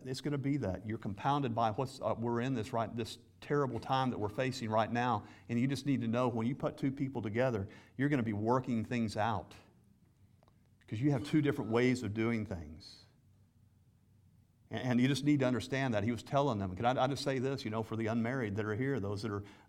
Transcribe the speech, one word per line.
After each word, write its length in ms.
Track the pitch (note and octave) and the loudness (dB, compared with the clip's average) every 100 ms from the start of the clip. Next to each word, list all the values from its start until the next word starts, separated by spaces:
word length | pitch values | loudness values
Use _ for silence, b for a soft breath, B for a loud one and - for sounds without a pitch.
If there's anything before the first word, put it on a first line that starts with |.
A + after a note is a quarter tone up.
| C3 | -8
it's 160 | C3+ | -6
gonna 160 | - C#3+ | -2 -2
be 180 | C3+ C#3+ | 0 0
that. 300 | A#2+ - G#2+ | 0 -2 -4
You're 100 | A2 | -6
compounded 560 | A2+ G2+ C#3 C#3+ C3+ | -6 -4 0 0 0
by 180 | A2+ A#2 | 2 0
what's, 280 | G#2+ C3 - | 0 -4 -2
uh, 140 | G#2+ G#2+ | -2 -2
we're 220 | A#2 A#2 | 0 0
in 140 | B2 | 0
this, 180 | B2+ G#2 | -2 -2
right, 240 | A#2 A2 A2+ | -2 -2 -2
this 220 | A2+ - - - | -6 -8 -18 -14
terrible 400 | - D3 C#3 A#2 | -2 2 2 -2
time 300 | - C3+ C3 | 0 2 2
that 60 | A2+ | 0
we're 120 | G#2 | -2
facing 400 | G2+ C3 B2 A2+ | 0 -2 -2 0
right 220 | A2 A2 | 2 4
now, 320 | A#2 B2 A2 - B B | 2 2 0 -2 B B
and 100 | A#2+ | 0
you 80 | C3 | 2
just 180 | C#3 C#3+ | 0 0
need 140 | C3 | 0
to 60 | A#2 | 2
know 220 | A2+ B2 | 2 2
when 180 | A2 A2+ | 2 -2
you 80 | C#3+ | 0
put 220 | D#3 - | -4 -2
two 140 | C#3 | -2
people 300 | C3+ C3 B2+ | -2 -4 -4
together, 460 | G#2+ G#2 C3 A2+ F#2+ B B B | -2 2 2 2 -4 B B B
you're 100 | C#3 | 0
gonna 160 | C#3+ | 2
be 80 | A2+ | 0
working 540 | G#2 G#2+ B2+ B2+ A#2 G#2+ | 0 4 4 4 -2 0
things 320 | B2 A2+ A2 | 0 0 0
out, 380 | G#2+ G#2 D#2+ - - - _ _ _ _ - _ _ _ _ _ - | 0 0 -6 -16 -20 -20 _ _ _ _ -20 _ _ _ _ _ -8
'cause 120 | G#2+ | 0
you 120 | C#3+ | 2
have 120 | C#3 | 2
two 180 | - D#3 | 2 2
different 300 | C#3 - A2 | 4 2 2
ways 320 | A2+ B2+ B2 | 4 4 4
of 100 | A2 | 0
doing 320 | G#2 A2+ A2+ G2+ | 0 0 0 -2
things." 600 | F2+ D#2 D#2 - - - _ _ _ _ _ _ _ _ _ _ _ _ _ _ _ - | -6 -8 -14 -18 -20 -20 _ _ _ _ _ _ _ _ _ _ _ _ _ _ _ -8
And, 120 | A2 | -4
and 180 | B2+ A#2+ | 0 4
you 60 | B2+ | 4
just 160 | C#3+ | 2
need 160 | C#3+ D3 | 2 2
to 80 | B2+ | 4
understand 480 | A#2+ - C3+ C3+ G#2+ | 0 -2 -2 0 0
that. 80 | |
He 80 | G#2 | 0
was 100 | A#2 | -2
telling 380 | - C#3 C#3+ G#2+ | 0 2 2 2
them, 160 | G2 F2+ | -2 0
can 100 | A#2 | 2
I, 180 | C3 | 2
I 40 | C3+ | 2
just 160 | C3+ | 0
say 160 | C#3+ C3+ | -2 0
this, 260 | B2+ C3+ A2 | 0 -2 -2
you 60 | |
know, 100 | A2 | -4
for 140 | A2 A2 | -2 -2
the 100 | A2 | 0
unmarried 480 | A#2 A2+ C3+ A2 G2+ | 0 0 0 -2 -2
that 100 | G#2+ | -2
are 100 | G#2+ | -2
here, 240 | C3 C3+ | 0 -2
those 240 | G2 G2+ | -2 -4
that 80 | A2 | -4
are, 120 | G2+ G2+ B | -4 -6 B